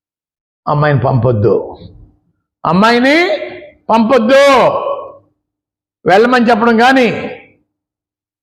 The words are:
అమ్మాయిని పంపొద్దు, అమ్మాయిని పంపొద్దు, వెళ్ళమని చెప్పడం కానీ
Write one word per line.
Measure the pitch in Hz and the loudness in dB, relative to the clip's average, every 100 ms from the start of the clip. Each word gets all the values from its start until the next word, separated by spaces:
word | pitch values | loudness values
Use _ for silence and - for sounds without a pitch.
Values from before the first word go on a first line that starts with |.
| _ _ _ _ _ _ - | _ _ _ _ _ _ -6
అమ్మాయిని | 147 151 135 | -2 0 0
పంపొద్దు, | 131 131 127 113 104 90 - - - - - _ _ _ _ _ 147 | 0 0 0 0 0 0 -4 -14 -20 -20 -20 _ _ _ _ _ -4
అమ్మాయిని | 180 220 240 254 311 359 294 - - - _ - | 0 0 2 0 0 -2 -4 -8 -16 -20 _ -2
పంపొద్దు, | 226 220 262 220 269 277 254 165 - - - - - _ _ _ _ _ _ _ _ 156 | 0 2 0 2 4 4 4 2 -2 -6 -8 -12 -20 _ _ _ _ _ _ _ _ 0
వెళ్ళమని | 190 240 254 233 | 2 2 2 0
చెప్పడం | 226 233 220 | 0 0 2
కానీ | 247 269 226 - - - - _ _ _ _ _ _ _ _ _ | 2 2 0 -4 -10 -14 -20 _ _ _ _ _ _ _ _ _